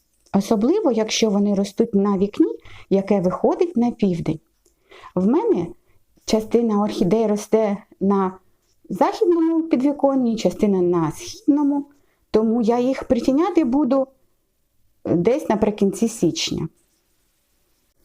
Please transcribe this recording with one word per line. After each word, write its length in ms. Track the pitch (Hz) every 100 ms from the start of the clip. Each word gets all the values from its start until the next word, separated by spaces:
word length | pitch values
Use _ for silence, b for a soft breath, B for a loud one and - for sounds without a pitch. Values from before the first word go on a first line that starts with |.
| _ _ _
Особливо, 580 | 196 196 233 233 403 330
якщо 380 | 220 214 - 220
вони 240 | 196 202
ростуть 420 | 196 202 - 233 202
на 220 | 202 196
вікні, 380 | 202 - 370 - B B B
яке 320 | 196 196 202
виходить 560 | 180 175 247 349 349 233
на 140 | 240
південь. 480 | 233 196 170 156 156 - _ _ B B B B 180
В 120 | 190
мене 400 | 311 466 233 165 - _ _ _ _ -
частина 580 | 220 214 226 233 202
орхідей 440 | 208 - 175 220 220
росте 500 | 208 - 220 214 196 - -
на 380 | 196 196 190 185 _ _ _ _ -
західному 760 | 208 320 - 381 339 320 330
підвіконні, 720 | 320 277 277 285 277 269 240 220
частина 460 | 180 - 208 190
на 300 | 175 175 151
східному, 760 | - 349 - - 285 285 285 285 b b b _
тому 300 | 220 220 233
я 180 | 214 240
їх 240 | 247 262
притіняти 600 | - - - 269 381 339
буду 440 | 262 269 254 269 262 _ _ _ _ _ _ _ _ _ -
десь 440 | 160 175 285 -
наприкінці 580 | 214 214 208 196 - 226
січня. 640 | - 170 - - - 165 - _ _ _ _ _ _ _ _ _ _ _ _